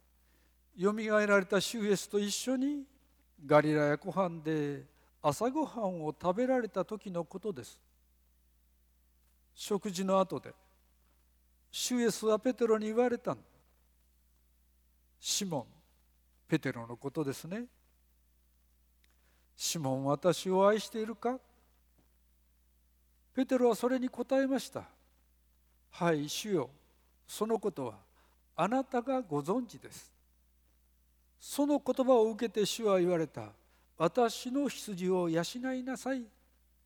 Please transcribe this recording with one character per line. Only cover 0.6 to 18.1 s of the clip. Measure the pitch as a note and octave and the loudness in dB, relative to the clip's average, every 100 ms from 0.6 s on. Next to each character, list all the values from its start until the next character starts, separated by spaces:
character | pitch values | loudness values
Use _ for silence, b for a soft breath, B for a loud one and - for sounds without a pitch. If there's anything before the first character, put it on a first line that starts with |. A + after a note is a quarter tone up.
| _ - | _ 0
よ | F#3 | 0
み | G#3+ A3 | 2 2
が | G#3+ | 4
え | G#3 | 6
ら | G3+ | 6
れ | |
た | F#3 G3+ | 6 2
主 | - A#3 | 0 0
イ | G#3 | 2
エ | F#3+ | 2
ス | - | 0
と | G#3 | -2
一 | G#3 | -2
緒 | G3 - B3+ | -2 -2 0
に | C4+ D4 C4+ _ _ _ _ _ | 0 -2 -8 _ _ _ _ _
ガ | C#3+ D3 | 4 6
リ | D3 | 6
ラ | D3+ D3 | 4 2
ヤ | D3+ | 0
湖 | G3 | -2
畔 | F3 F#3 E3+ | -2 -2 -4
で | D3+ D#3 D3 C#3 C#3 b b _ | -4 -2 -2 -6 -12 b b _
朝 | D3+ C#3+ A#3 | -2 0 0
ご | C#4 D4 | -2 -4
は | A#3 | -4
ん | G3+ F3+ | -4 -4
を | D#3 D3 | -6 -2
食 | F3 | -2
べ | F#3 B3+ | 0 2
ら | C4 | 2
れ | A3 | 0
た | F#3+ | -4
時 | F3 G#3+ G#3 | -4 -6 -8
の | E3+ | -8
こ | E3 F#3+ | -8 -8
と | A3 | -8
で | E3 | -8
す。 | A2 - _ _ _ _ _ _ _ _ _ _ _ _ _ _ _ _ _ | -12 -18 _ _ _ _ _ _ _ _ _ _ _ _ _ _ _ _ _
食 | - - G3+ G#3+ | -14 -4 -4 -2
事 | F3 | -4
の | F#3+ F#3+ | 2 2
後 | F#3 C3+ | 2 -2
で、 | A#2+ - _ _ _ _ _ _ _ _ _ _ _ | -10 -18 _ _ _ _ _ _ _ _ _ _ _
主 | - - B3 | -8 -2 2
イ | |
エ | A#3 | 2
ス | - | 2
は | A3 G#3+ | 2 2
ペ | B3+ | 2
テ | B3+ A#3 | 0 2
ロ | A3 | 2
に | G#3+ | 2
言 | A3 | 0
わ | B3 | 2
れ | A#3+ | 0
た | - | -4
の。 | B2 - _ _ _ _ _ _ _ _ _ _ _ _ _ _ _ _ _ | -6 -10 _ _ _ _ _ _ _ _ _ _ _ _ _ _ _ _ _
「シ | - - | -6 -4
モ | G3 D3+ | -4 -6
ン」、 | A2 - _ _ _ _ _ _ - | -8 -14 _ _ _ _ _ _ -4
ペ | D#3+ | -2
テ | C3+ | -2
ロ | B2 A#2 | -6 -10
の | A#2+ | -10
こ | C#3 | -8
と | D#3+ | -4
で | C#3+ | -4
す | B2+ | -6
ね。 | D#3 G3+ A#3+ _ _ _ _ | -8 -10 -12 _ _ _ _